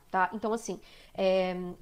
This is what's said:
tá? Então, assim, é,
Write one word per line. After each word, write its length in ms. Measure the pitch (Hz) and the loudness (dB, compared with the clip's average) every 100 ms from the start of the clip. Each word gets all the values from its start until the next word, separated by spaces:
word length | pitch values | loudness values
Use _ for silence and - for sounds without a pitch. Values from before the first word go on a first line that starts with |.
| - | -4
tá? 180 | 190 180 | 0 2
Então, 180 | 220 214 | 0 -2
assim, 260 | 226 214 180 - - - | -4 -4 -10 -12 -20 -14
é, 420 | - 190 190 185 180 180 180 | -2 2 4 2 -2 -6 -6